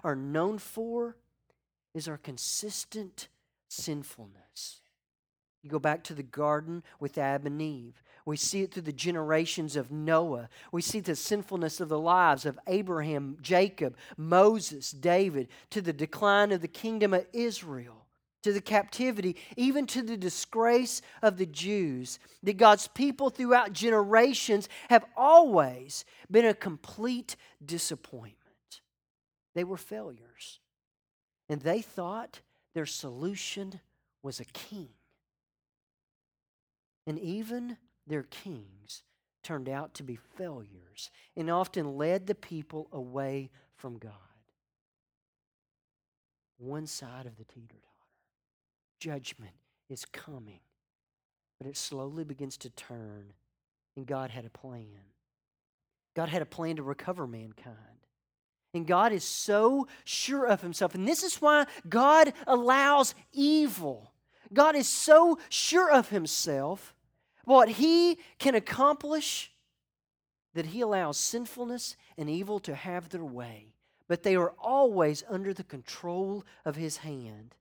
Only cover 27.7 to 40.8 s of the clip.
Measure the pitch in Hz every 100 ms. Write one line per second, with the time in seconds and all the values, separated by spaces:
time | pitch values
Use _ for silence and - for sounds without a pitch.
27.7 | 170 - 151 - 123 113 - _ _ _
28.7 | - _ _ _ _ _ _ _ 170 180
29.7 | 190 - 214 202 123 359 _ - - _
30.7 | _ _ _ _ _ _ _ - 147 143
31.7 | 202 226 - 175 214 - - _ _ _
32.7 | 165 147 - 139 120 175 202 - - 190
33.7 | 196 _ _ _ _ 139 131 - - -
34.7 | 208 135 _ _ _ _ _ _ _ _
35.7 | _ _ _ _ _ _ _ _ _ _
36.7 | _ _ _ - 156 165 202 220 240 240
37.7 | 233 _ _ - 151 131 - 202 135 98
38.7 | 98 101 - _ _ _ _ - 156 131
39.7 | 135 151 - 135 117 _ - 180 135 101
40.7 | 92